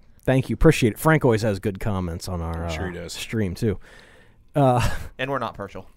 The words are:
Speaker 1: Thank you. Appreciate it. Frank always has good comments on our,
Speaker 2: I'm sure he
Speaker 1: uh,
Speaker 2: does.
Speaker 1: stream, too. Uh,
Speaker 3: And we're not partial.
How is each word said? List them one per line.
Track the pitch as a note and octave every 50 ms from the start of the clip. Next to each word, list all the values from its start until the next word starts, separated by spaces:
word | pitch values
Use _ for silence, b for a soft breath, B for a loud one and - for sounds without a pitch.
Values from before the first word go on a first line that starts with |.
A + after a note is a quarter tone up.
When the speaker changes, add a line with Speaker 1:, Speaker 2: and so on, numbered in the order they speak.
| - - - _ -
Speaker 1:
Thank | - B2+ C3+ C3 -
you. | A#2
Appreciate | - - E3 D3+ - - A2+ G#2
it. | -
Frank | - D#3 D#3+ D3+ -
always | C3+ A2+ G#2+ G#2+
has | A#2 G2+ G2
good | - A2 F#2+ F#2
comments | - A#2 G2+ F#2 F#2 F2 E2 F2 -
on | - F#2+ F2
our, | E2 E2 E2 E2 E2
Speaker 2:
I'm | E2+ E2
sure | D#2+ G2 F#2
he | F2 F2
Speaker 1:
uh, | E2+
Speaker 2:
does. | E2+ -
Speaker 1:
stream, | - - - - A2+ G#2+ F#2 E2+
too. | - - A2+ F#2 - b b b b b b b b b b b b b _ -
Uh, | D3 C#3+ C3 B2 B2 A#2 B B B B B B -
Speaker 3:
And | C3 C3+
we're | C#3 C3
not | A2+ G#2+ -
partial. | - G2+ F#2+ - F#2+ G2+ - -